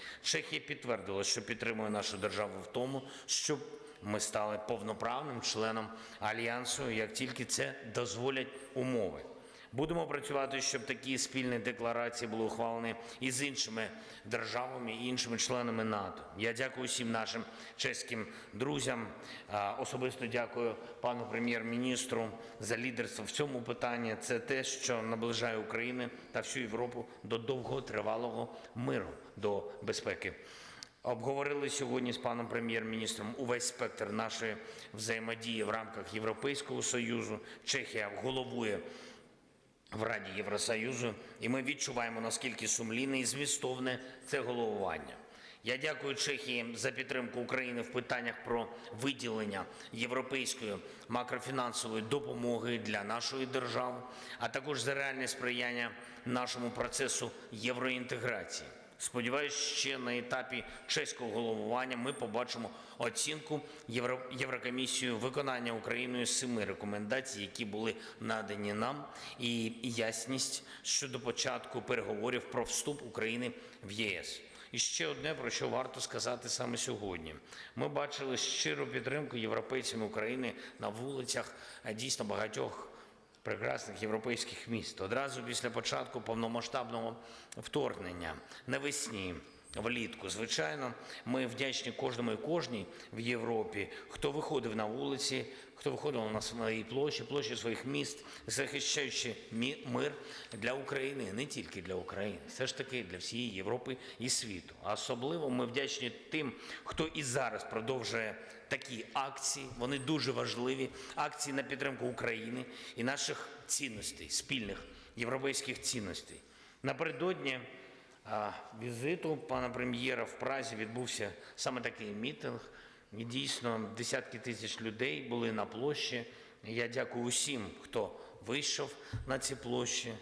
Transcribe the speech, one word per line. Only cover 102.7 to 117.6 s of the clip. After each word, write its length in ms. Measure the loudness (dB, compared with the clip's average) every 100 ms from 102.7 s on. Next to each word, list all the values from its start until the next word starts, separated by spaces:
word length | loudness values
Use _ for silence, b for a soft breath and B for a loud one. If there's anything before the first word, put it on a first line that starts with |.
| -2
таки 260 | -2 -2
для 140 | -4 -4
всієї 320 | -4 -2 -2
Європи 480 | -2 0 0 -2 -6 B B
і 100 | 0
світу. 460 | 0 0 -6 -8 -6
А 100 | -2
особливо 560 | 0 0 0 0 0 2
ми 160 | 2 2
вдячні 440 | 2 0 0 -2
тим, 440 | -4 -4 -2 -2 -4 B B
хто 240 | -4 0 0
і 160 | 0
зараз 400 | 0 2 2 0
продовжує 720 | -2 -2 0 0 2 2 0 -2 B B -2
такі 360 | -2 -2 -6 -2
акції, 520 | 0 0 0 0 0 -2 0
вони 220 | 2 2
дуже 320 | 4 2 4
важливі, 580 | 2 2 2 2 2 0 B B B
акції 400 | 0 0 0 0
на 80 |
підтримку 420 | 0 0 0 2 0
України 600 | 2 2 2 -2 -4 -4 B B B
і 80 |
наших 460 | 2 2 0 -2 -6 -8 0
цінностей, 600 | 0 0 -2 -4 -6 -2
спільних 540 | -2 0 0 0 -4 -8 B B -4
європейських 640 | 0 2 2 2 0 -2
цінностей. 560 | 0 0 0 -4 -8 -14 -18 B B B
Напередодні, 760 | -2 0 0 2 2 2 0 -2